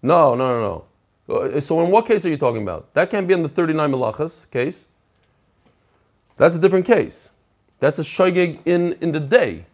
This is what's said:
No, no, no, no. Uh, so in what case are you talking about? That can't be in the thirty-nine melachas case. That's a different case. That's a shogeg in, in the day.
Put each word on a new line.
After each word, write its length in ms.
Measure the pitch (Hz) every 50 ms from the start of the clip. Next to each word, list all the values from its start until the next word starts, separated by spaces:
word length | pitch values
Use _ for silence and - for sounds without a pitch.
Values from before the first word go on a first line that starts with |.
No, 320 | - 127 170 175 160 135 120
no, 260 | 123 131 131 123 117
no, 240 | 110 98 87 80 - _ _ _ _ _ _ _ _ -
no. 60 | 113
Uh, 260 | - - 135 - 147
so 240 | 143 - 165 160 170
in 60 | 175
what 160 | 190 226 226
case 180 | - 208 208 -
are 60 | 175
you 60 | 156
talking 260 | 139 143 123 117 110
about? 320 | 104 95 85 78 - _ _
That 160 | 147 170 -
can't 160 | - 208 190
be 80 | 175 190
in 80 | 175
the 60 | 165 147
thirty-nine 440 | 139 - 175 160 156 156 151 147
melachas 580 | 135 131 127 110 110 - 151 165 - - - _
case. 380 | - 131 123 160 180 - - _ _ _ _ _ _ _ _ _ _ _ _ _ _ _ _ _ _ _ _ _ _ _ _ _ _ _ _ _ _
That's 180 | _ - 165 170
a 40 | 165
different 260 | 170 190 175 185 180
case. 460 | - 233 190 117 - - - - - _ _ _ _ _ _ _ _ _ _
That's 180 | 131 143 151 -
a 40 |
shogeg 580 | 156 - - - 185 185 175 180 180 170 156 - -
in, 260 | 160 175 175 175 175 170 -
in 120 | - 170
the 80 | 156 156
day. 440 | 147 135 220 247 196 113 85 82 85 _